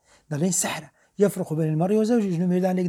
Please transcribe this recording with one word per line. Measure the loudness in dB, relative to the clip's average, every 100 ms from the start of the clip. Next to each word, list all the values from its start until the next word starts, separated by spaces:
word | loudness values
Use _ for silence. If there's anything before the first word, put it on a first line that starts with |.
| _ _ -8
دەڵێن | -2 0 0
سحرە. | -2 -6 -12 _ _ 0
يفرق | 0 0 -4 -2
بين | 0
المرء | 0 0 2
وزوجه، | 2 2 0
ژنو | 0 0
مێردان | 2 0
لێک | 0